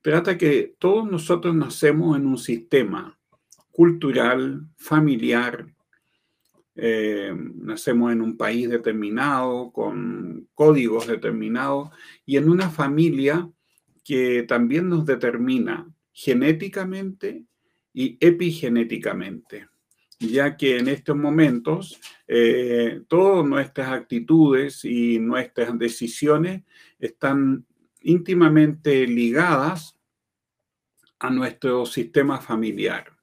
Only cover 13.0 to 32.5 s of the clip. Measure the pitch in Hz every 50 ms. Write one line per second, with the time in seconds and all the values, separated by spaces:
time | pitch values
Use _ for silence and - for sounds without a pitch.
13 | 165 170 143 135 135 139 151 175 175 170 _ _ _ _ _ _ _ _ _ _
14 | _ - 143 127 127 123 123 120 117 - 131 120 120 117 135 165 180 185 175 165
15 | 156 147 131 120 - 120 117 117 120 131 131 127 107 98 92 85 - - - _
16 | _ _ _ - - - 127 123 131 147 160 156 196 196 190 196 190 185 185 190
17 | 196 190 190 _ - 202 - 320 240 _ _ _ _ _ _ _ _ _ _ 127
18 | 127 127 - _ 160 175 170 170 180 170 160 - - 123 117 117 113 113 117 -
19 | - 98 95 95 92 95 95 - _ _ - 104 98 _ _ _ _ _ _ _
20 | _ _ _ _ 117 113 117 135 139 147 147 - 151 135 127 123 123 135 139 139
21 | - - 147 147 147 147 147 160 160 143 123 120 - 156 156 185 190 - - -
22 | - - - _ _ - - 117 117 117 120 127 127 123 120 117 117 117 113 -
23 | - _ 160 170 190 196 196 180 156 143 139 139 135 135 _ - 131 131 131 123
24 | - _ 127 117 117 - 160 160 156 143 135 131 139 143 135 - - - 120 120
25 | 120 120 117 113 113 117 123 127 127 - _ - 117 113 117 117 120 117 117 -
26 | 123 117 - - - 147 151 151 165 180 190 185 - _ _ - - _ _ _
27 | - 117 - _ - 139 135 139 139 135 135 - - _ _ _ _ _ _ _
28 | _ - 170 180 170 - 185 180 170 156 156 156 151 151 151 - _ 147 139 131
29 | 131 120 120 120 120 117 120 147 175 180 160 135 135 160 190 170 160 - _ _
30 | _ _ _ _ _ _ _ _ _ _ _ _ _ _ _ _ _ _ _ _
31 | _ _ _ _ - 127 131 131 131 120 - _ - 131 123 123 120 120 - -
32 | 117 - _ 147 135 143 139 131 - -